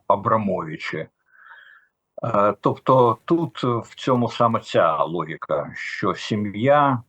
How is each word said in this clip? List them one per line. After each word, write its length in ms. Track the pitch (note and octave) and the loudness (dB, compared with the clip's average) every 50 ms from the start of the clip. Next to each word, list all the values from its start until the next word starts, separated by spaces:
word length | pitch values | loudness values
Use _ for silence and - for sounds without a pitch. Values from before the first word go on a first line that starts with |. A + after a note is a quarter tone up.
| _ | _
Абрамовичі. 1000 | - G2+ G#2 - A2+ A2 A2 G#2 G2 F#2 F2+ E2 D#2 D#2 - - - D#2+ D#2 D#2 - _ _ _ _ _ _ - - - - - - - - _ _ _ _ _ _ _ - - | 0 0 0 2 0 0 0 0 -2 -4 -4 -6 -8 -10 -10 -10 -8 -8 -8 -8 -10 _ _ _ _ _ _ -20 -20 -20 -20 -20 -20 -20 -20 _ _ _ _ _ _ _ -8 -6
Е, 300 | A#2 - G#2 G2+ G#2 G2+ _ | -2 0 2 2 2 0 _
тобто 560 | - C#3+ - - - - - - B2 A#2 A2 - - | -2 -2 -2 -2 2 2 4 6 6 4 2 0 0
тут 380 | - E3+ E3 E3 C3 - - - | 0 0 0 0 -4 -6 -4 -2
в 320 | B2 A#2+ A2+ A2 - - | -2 -2 -2 -6 -10 -16
цьому 340 | - - C#3 B2+ A#2+ A#2+ A2 | -6 0 0 2 2 2 -2
саме 300 | - - A#2+ A2+ A2+ G#2+ | 0 2 2 2 2 0
ця 440 | - - - A2+ F2 E2 D#2 D2 D2 | -4 0 2 2 4 4 2 0 -2
логіка, 680 | D2+ E2+ E2+ D#2 D#2+ D#2+ - - - D2+ D2+ C2+ C2 C2 | -2 -2 -4 -4 -6 -8 -12 -4 -4 -4 -4 -4 -6 -10
що 400 | - - - - - G#2+ F#2 E2+ | -12 -12 -10 -8 -4 -2 -2 -4
сім'я, 880 | - - - A#2 G#2 G#2 G2+ F#2+ G#2 A#2+ C#3 C#3+ D3 C#3+ C#3 B2+ A#2 - | -4 -4 -4 -4 -2 -4 -4 -4 -2 2 4 4 4 4 2 0 -2 -6